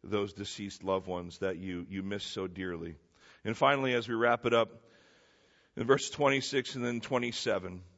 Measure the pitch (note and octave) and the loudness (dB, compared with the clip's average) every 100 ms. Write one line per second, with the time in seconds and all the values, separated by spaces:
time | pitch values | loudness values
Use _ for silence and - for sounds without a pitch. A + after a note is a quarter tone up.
0 | - G#2 G2+ G2 G2+ - G2+ - F#2+ F#2+ | -2 -2 -2 -6 -10 -8 -10 -8 0 0
1 | F#2+ F2+ F2 F2 F#2+ F2 F#2 F2+ F2 F#2+ | 0 -6 -6 -4 -4 -4 -6 -6 -6 -6
2 | F#2+ G2+ - - F#2+ F2 F#2 E2+ E2+ D#2+ | -4 -6 -6 -6 -6 -4 -6 -6 -8 -12
3 | _ _ - - G#2 A#2 C#3 C#3+ C3 B2 | _ _ -20 -12 -6 2 4 4 2 2
4 | A2+ A2+ A#2+ A#2+ A#2+ A#2 A2+ - - - | 0 2 4 4 6 4 4 -2 -20 -20
5 | _ _ _ _ _ _ _ - A#2 C3 | _ _ _ _ _ _ _ -6 4 4
6 | - - C#3+ C3+ C3 C#3 B2 C3+ A#2+ A#2+ | 4 2 4 4 2 -2 -2 -4 -2 -2
7 | - B2+ A#2+ G#2+ - G2+ F#2 F2+ F2+ | 0 0 0 -2 0 0 -2 -10 -14